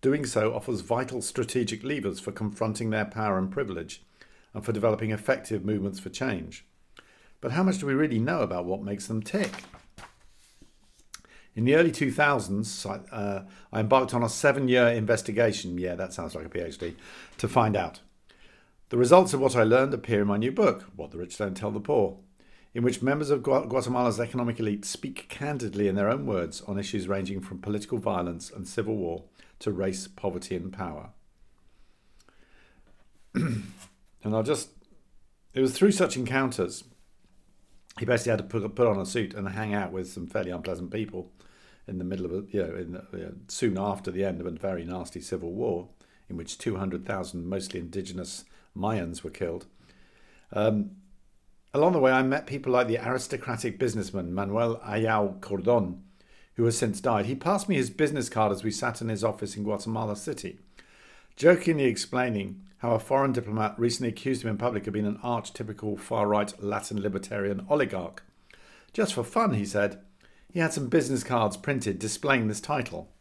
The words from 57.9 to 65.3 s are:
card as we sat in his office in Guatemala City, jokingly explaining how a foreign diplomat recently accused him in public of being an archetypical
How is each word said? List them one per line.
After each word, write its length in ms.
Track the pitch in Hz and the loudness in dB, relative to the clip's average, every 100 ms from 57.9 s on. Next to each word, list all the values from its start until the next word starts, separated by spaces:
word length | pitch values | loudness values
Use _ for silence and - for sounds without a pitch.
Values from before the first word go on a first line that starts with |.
| - 147 143 110 | 2 0 2 -2
card 220 | - 107 | 2 2
as 140 | 98 | 2
we 80 | 110 | -2
sat 280 | 104 123 110 | -2 -2 -2
in 80 | 117 | -4
his 140 | 107 | 0
office 340 | 110 104 101 104 | 0 -2 -6 -4
in 60 | |
Guatemala 540 | 104 101 110 110 110 104 | -4 -2 -2 -4 -4 -4
City, 420 | - 147 92 - - - - - - - - - | -6 -6 -8 -10 -20 -20 -20 -20 -20 -20 -20 4
jokingly 480 | 160 175 180 156 | 6 8 6 4
explaining 800 | 135 107 - 131 123 107 98 - - - | 4 2 -2 0 0 0 -4 -8 -16 -6
how 100 | 120 | 0
a 80 | 110 | 2
foreign 320 | - 135 139 | 2 2 4
diplomat 440 | 120 104 110 107 107 | 0 -2 0 0 2
recently 320 | 117 113 123 | 0 2 -4
accused 360 | 110 135 127 | -4 -2 -2
him 60 | 113 | -2
in 60 | 104 | 0
public 300 | 117 110 98 | 0 -2 -2
of 60 | |
being 120 | 104 | -2
an 140 | 104 101 | -2 -2
archetypical 720 | 120 | -2